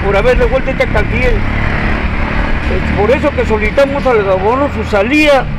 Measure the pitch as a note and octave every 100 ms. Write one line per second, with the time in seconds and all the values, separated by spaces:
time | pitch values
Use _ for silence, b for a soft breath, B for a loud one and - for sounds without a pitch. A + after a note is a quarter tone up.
0 | - G3 A3+ B3 A#3 C4 C4+ C4+ B3 G#3
1 | - - B3 A3 - - - - - -
2 | - - - - - - - F#3+ - -
3 | G#3+ D4 D4 C#4 A3+ A3 G#3+ A#3 C#4 C#4
4 | C4 A#3 G3 F#3 G3 C4 C#4+ A3 G#3+ G#3
5 | G#3+ D4 D4+ C4+ -